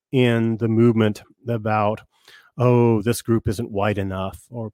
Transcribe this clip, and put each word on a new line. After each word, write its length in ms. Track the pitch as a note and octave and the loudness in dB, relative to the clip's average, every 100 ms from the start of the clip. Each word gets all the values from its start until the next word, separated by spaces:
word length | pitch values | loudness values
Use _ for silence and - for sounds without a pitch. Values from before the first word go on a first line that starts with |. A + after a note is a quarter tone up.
| _ | _
in 460 | C3+ B2 A#2 A2+ A2 | 2 2 2 -2 -2
the 100 | A2+ | 0
movement 560 | A2 A#2+ A2 G#2+ - - _ B2 | 2 4 4 2 -2 -12 _ -8
about, 540 | A#2 A2 G#2+ G#2 A2 - _ _ - _ - | -6 -2 -2 -2 -4 -12 _ _ -20 _ 0
"Oh, 440 | B2 B2 A#2 A2 | 2 4 4 2
this 200 | G#2+ A2 | 0 -4
group 260 | - A2+ A#2 | -2 -2 -2
isn't 240 | G2 A#2+ | -6 -6
white 260 | G2 G#2 G2+ | -4 -2 -2
enough," 480 | G2 F#2+ F#2+ - _ | -4 -6 -8 -10 _
or 220 | B2 G#2+ | -14 -14